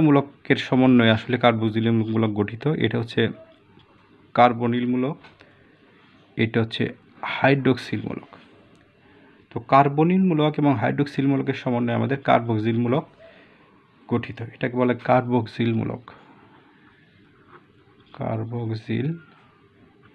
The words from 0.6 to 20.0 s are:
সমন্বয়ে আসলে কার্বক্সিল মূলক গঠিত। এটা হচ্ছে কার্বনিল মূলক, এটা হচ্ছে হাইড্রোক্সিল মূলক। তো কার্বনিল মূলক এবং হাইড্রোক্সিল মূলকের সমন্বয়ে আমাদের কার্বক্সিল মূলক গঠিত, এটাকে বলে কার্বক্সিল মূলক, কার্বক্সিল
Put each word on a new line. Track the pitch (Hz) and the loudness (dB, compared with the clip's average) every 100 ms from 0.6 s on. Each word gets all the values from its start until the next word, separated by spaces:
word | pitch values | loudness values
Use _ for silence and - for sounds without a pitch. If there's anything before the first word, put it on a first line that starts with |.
| - | 0
সমন্বয়ে | 131 131 123 113 110 | 2 6 6 6 4
আসলে | - 123 | 0 2
কার্বক্সিল | 123 113 110 110 113 113 110 | 2 2 0 0 0 0 0
মূলক | 110 110 104 | 0 0 -2
গঠিত। | 101 113 147 160 113 | -4 -4 -4 0 -2
এটা | 117 | -2
হচ্ছে | 117 - 110 - - _ _ _ _ _ _ _ _ | -4 -2 -2 -4 -16 _ _ _ _ _ _ _ _
কার্বনিল | - 120 117 120 120 123 | 4 4 4 -2 -2 -2
মূলক, | 127 131 165 - _ - _ _ _ _ _ _ _ _ - | -2 -4 -6 -14 _ -20 _ _ _ _ _ _ _ _ -4
এটা | 113 117 | -2 -2
হচ্ছে | 113 - 120 - _ - - - | -4 -4 -8 -8 _ -16 -12 0
হাইড্রোক্সিল | 135 139 131 120 - 107 110 | 2 2 2 -2 -4 -8 -8
মূলক। | - - - - _ _ _ _ _ _ - _ _ _ | -12 -14 -20 -20 _ _ _ _ _ _ -20 _ _ _
তো | 135 117 | -14 2
কার্বনিল | 139 143 143 165 185 190 | 4 4 2 2 2 2
মূলক | 151 151 151 | 2 0 2
এবং | 143 123 | 0 2
হাইড্রোক্সিল | 127 135 139 - 139 | 0 -2 -2 -2 0
মূলকের | 135 131 131 | 0 -2 -4
সমন্বয়ে | 131 120 120 117 | -4 -2 -2 -2
আমাদের | 113 - - | -2 -2 0
কার্বক্সিল | 120 117 110 110 117 | 0 0 -2 0 0
মূলক | 120 139 - _ - - - _ _ _ _ _ - | 0 -2 -4 _ -20 -20 -20 _ _ _ _ _ -6
গঠিত, | 117 - 113 113 | -4 -4 -10 -14
এটাকে | - 123 123 | -8 -6 0
বলে | 123 120 - | 0 0 0
কার্বক্সিল | 127 120 123 113 - 117 113 | 0 2 -2 -2 -2 -2 -2
মূলক, | 110 117 - - - - - - _ _ _ _ _ _ _ _ _ - _ _ _ _ _ - | -4 -8 -14 -20 -20 -20 -20 -20 _ _ _ _ _ _ _ _ _ -20 _ _ _ _ _ -10
কার্বক্সিল | 120 113 113 120 113 110 - 113 139 165 - _ _ _ _ _ _ _ | -6 -6 -6 -8 -6 -8 -6 -4 -4 -6 -12 _ _ _ _ _ _ _